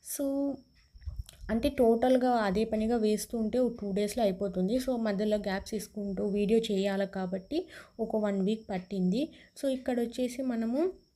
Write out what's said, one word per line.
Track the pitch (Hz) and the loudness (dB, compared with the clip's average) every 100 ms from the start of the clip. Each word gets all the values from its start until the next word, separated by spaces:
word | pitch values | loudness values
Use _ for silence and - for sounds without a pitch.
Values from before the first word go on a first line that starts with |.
| - | -12
So, | - 277 277 277 269 - _ _ - - - - - - | -4 0 0 -2 -4 -12 _ _ -14 -12 -10 -12 -12 -2
అంటే | 226 285 | 0 0
టోటల్గా | 262 233 226 247 262 254 247 | 4 4 6 4 4 4 2
అదే | 208 190 220 | 2 2 0
పనిగా | 220 220 233 | 0 2 2
వేస్తూ | 214 214 - 233 | 2 0 -2 -4
ఉంటే | 214 240 | 0 2
ఒక | 254 240 | 0 0
టూ | 202 | -4
డేస్‌లో | 196 208 226 | -2 0 2
అయిపోతుంది. | 214 185 202 185 185 254 | 0 2 -2 0 0 0
So, | 254 254 | 0 0
మధ్యలో | 220 196 214 214 | 0 0 0 0
గ్యాప్స్ | 202 190 - | 0 -4 -4
తీసుకుంటూ | 214 - - 202 190 208 | -8 -8 -8 -6 -2 -2
వీడియో | 202 208 226 | 0 4 2
చేయాలి | 226 196 196 196 196 | 2 0 0 0 -2
కాబట్టి | 190 185 190 185 302 370 - - - | -2 -4 -6 -4 -6 -6 -14 -20 -8
ఒక | 220 220 | -4 0
వన్ | 208 196 | 0 0
వీక్ | 190 220 - | 0 0 -4
పట్టింది. | 190 185 196 185 208 311 - - | -8 -4 0 2 2 -2 -6 -20
So, | - 277 | -4 -2
ఇక్కడ | 262 262 247 | -2 -2 -2
వచ్చేసి | 240 233 254 247 | -2 -2 -4 -2
మనము | 262 226 226 254 359 370 _ | -4 -2 -2 0 0 -2 _